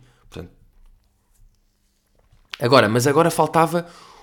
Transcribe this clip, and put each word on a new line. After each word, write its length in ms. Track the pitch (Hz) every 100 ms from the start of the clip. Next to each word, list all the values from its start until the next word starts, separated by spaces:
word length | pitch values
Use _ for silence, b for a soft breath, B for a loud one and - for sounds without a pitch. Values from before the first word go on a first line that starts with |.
| b b b
Portanto, 220 | - 85 _ _ _ - _ _ _ _ _ - _ _ _ _ _ _ _ _ _ _ -
agora, 300 | 120 131 104
mas 160 | 120 120
agora 220 | 143 170
faltava 580 | - 156 165 147 170 170 B B B